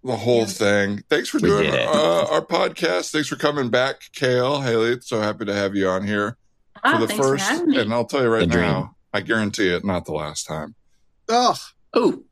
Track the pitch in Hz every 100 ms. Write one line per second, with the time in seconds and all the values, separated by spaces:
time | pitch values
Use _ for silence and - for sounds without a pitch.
0 | 127 110 117 120 107 92 104 101 98 104
1 | - 151 - - 175 - 156 131 - 151
2 | 160 170 156 156 160 170 180 160 165 180
3 | 160 156 143 139 151 147 127 123 131 -
4 | - - 131 123 127 143 131 113 113 123
5 | - 117 107 104 104 101 98 98 95 92
6 | 101 104 104 117 _ _ _ - 247 330
7 | 226 208 135 139 196 311 339 277 104 117
8 | 117 143 123 113 95 87 95 95 95 _
9 | _ 104 92 113 104 - 95 87 98 90
10 | 80 76 76 76 - 78 - - _ _
11 | _ _ - 233 247 180 - _ _ 240
12 | 220 - -